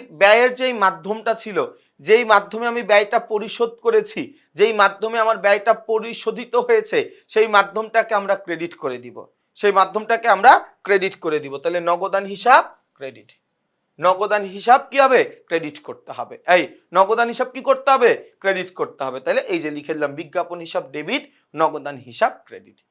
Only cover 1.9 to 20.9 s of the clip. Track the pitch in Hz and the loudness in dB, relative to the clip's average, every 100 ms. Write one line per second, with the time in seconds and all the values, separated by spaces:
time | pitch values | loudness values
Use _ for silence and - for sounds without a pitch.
1.9 | _ 143 226 220 202 208 220 240 240 202 | _ 2 2 4 2 2 -6 -6 -4 2
2.9 | 208 214 226 - 214 214 - 233 - 226 | 2 4 -2 -2 -6 -6 -4 -6 -2 0
3.9 | 220 208 175 - - _ 151 226 214 196 | 0 0 -6 -12 -14 _ 0 2 4 2
4.9 | 196 220 226 220 208 196 208 233 220 - | 0 -4 0 0 0 2 2 2 -2 -2
5.9 | 220 226 226 220 202 - 240 240 220 214 | -4 -4 -8 -8 -8 -4 -2 2 0 0
6.9 | 160 - - - 226 220 202 196 214 220 | -4 -4 -10 -4 0 4 2 2 -4 -2
7.9 | 226 220 208 196 190 - 160 165 - 139 | -2 0 -2 -2 -4 -6 -8 -8 -8 -10
8.9 | 123 120 110 - _ _ - 202 190 185 | -8 -12 -20 -20 _ _ -4 0 2 2
9.9 | 214 214 226 226 190 240 392 - _ 185 | -2 -2 0 2 6 6 6 2 _ 0
10.9 | 196 190 - 170 151 135 135 170 175 170 | 0 0 -6 -4 -4 -6 -8 -4 -2 -2
11.9 | 175 190 196 196 196 233 294 - - _ | -2 -2 -4 -6 -2 4 4 2 -8 _
12.9 | _ 135 113 107 _ _ _ _ _ _ | _ -16 -16 _ _ _ _ _ _ _
13.9 | - 175 185 202 208 196 196 226 262 - | -2 0 2 0 -2 -4 -2 2 2 2
14.9 | 269 269 233 127 - - 165 151 - - | 2 4 4 2 -6 -6 -4 -4 -12 -16
15.9 | - - 123 113 - - 180 143 - _ | -18 -14 -12 -12 -6 2 2 2 -10 _
16.9 | 175 196 220 233 233 254 254 277 262 277 | 0 2 2 -2 -4 -6 -4 -2 0 0
17.9 | 269 226 131 - _ 196 185 180 - 147 | 2 2 2 -6 _ -4 -4 -6 -8 -10
18.9 | - 131 131 165 233 - 170 147 147 143 | -8 -10 -6 -4 -2 -2 -4 -6 -8 -8
19.9 | 156 143 143 156 175 170 170 165 180 139 | -6 -6 -6 -8 -8 -6 -10 -10 -8 -8